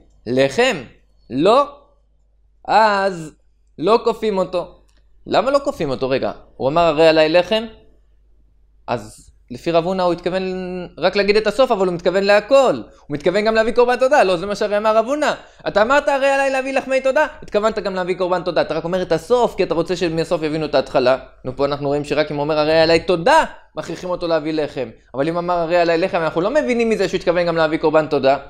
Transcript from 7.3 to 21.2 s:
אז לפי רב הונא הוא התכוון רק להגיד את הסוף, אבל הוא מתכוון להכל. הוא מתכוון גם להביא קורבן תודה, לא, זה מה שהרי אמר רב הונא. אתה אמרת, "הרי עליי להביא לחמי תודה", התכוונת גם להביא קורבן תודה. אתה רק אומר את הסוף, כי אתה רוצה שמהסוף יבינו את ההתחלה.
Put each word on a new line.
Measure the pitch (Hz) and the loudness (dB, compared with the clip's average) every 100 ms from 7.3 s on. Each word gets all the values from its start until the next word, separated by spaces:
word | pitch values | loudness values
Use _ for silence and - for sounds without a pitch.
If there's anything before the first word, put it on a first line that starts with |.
| 175 175 220 226 - - _ _ _ _ _ _ _ _ _ - | 2 2 -2 -4 -14 -20 _ _ _ _ _ _ _ _ _ -8
אז | 120 110 - - _ - | -8 -8 -20 -20 _ -18
לפי | 123 170 | -8 -2
רב | 165 | 0
הונא | 165 190 | 0 0
הוא | 180 | -2
התכוון | 170 180 185 185 185 180 180 175 - | -2 -4 -4 -4 -6 -8 -10 -12 -4
רק | 175 202 | -2 0
להגיד | 196 208 | 2 2
את | 214 | 0
הסוף, | 202 247 | 2 2
אבל | 202 190 | 2 0
הוא | |
מתכוון | 170 185 190 | 0 0 2
להכל. | 196 208 208 277 240 | 4 2 4 4 4
הוא | 131 - - - | 0 -6 -18 -10
מתכוון | 143 180 196 | -4 0 0
גם | 214 | 2
להביא | 220 220 | 2 2
קורבן | 240 240 247 | 2 2 2
תודה, | 262 285 | 2 4
לא, | 190 175 | 4 0
זה | 202 | -4
מה | |
שהרי | 196 208 208 | -4 -2 0
אמר | 220 220 | 2 2
רב | 220 | 0
הונא. | 294 269 160 - - - | 0 -2 -4 -10 -10 -2
אתה | 196 | 0
אמרת, | 226 285 285 | 2 2 2
"הרי | 277 277 | 0 2
עליי | 277 269 | 0 0
להביא | 269 262 | -2 -2
לחמי | 269 254 262 | -4 -2 -2
תודה", | 262 269 285 - | 0 0 0 -4
התכוונת | - 208 220 214 | -6 -2 0 -2
גם | 190 | -4
להביא | 185 180 180 | -4 -4 -2
קורבן | 175 180 | -2 -2
תודה. | 175 160 | -2 -2
אתה | 143 | -2
רק | 156 | -2
אומר | 170 185 | -4 -4
את | 180 | -2
הסוף, | 160 - 240 226 | -4 0 0 2
כי | - | 0
אתה | 180 | -2
רוצה | 165 170 175 | 0 -2 -2
שמהסוף | 175 160 156 170 | -2 -2 -2 -2
יבינו | 156 160 | -2 -4
את | 151 | 0
ההתחלה. | 139 131 143 123 131 | 0 0 2 2 0